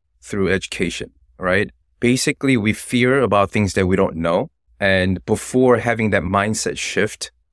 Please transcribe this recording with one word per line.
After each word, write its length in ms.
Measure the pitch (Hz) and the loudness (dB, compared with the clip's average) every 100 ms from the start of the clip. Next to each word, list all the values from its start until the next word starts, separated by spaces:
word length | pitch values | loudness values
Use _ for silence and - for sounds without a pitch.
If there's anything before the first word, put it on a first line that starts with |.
| _ _ | _ _
through 280 | - 104 87 | -8 -2 0
education, 600 | 95 - - 85 - - _ _ - | 0 -2 -4 -4 -4 -10 _ _ -6
right? 320 | 90 95 104 - _ - | 0 0 0 -8 _ -2
Basically, 560 | 120 127 156 - 135 123 | 0 0 -2 -2 0 2
we 160 | 104 | 2
fear 480 | 104 - 123 123 135 | -2 -2 0 2 2
about 300 | 110 101 98 | 2 2 2
things 240 | 107 98 | 0 0
that 120 | 98 92 | 0 2
we 100 | 98 | 2
don't 200 | - 82 | 0 -2
know. 340 | 82 90 151 _ _ - | -2 0 -2 _ _ -4
And 440 | 98 95 92 92 - | 0 2 2 -2 -2
before 500 | 107 - 127 127 113 | -4 0 2 4 4
having 320 | 117 113 110 | 2 -2 0
that 120 | 98 | 0
mindset 560 | 87 101 104 107 - - | 0 0 0 -2 -4 -6
shift, 520 | - - 107 - - _ _ | -4 -2 -2 -4 -14 _ _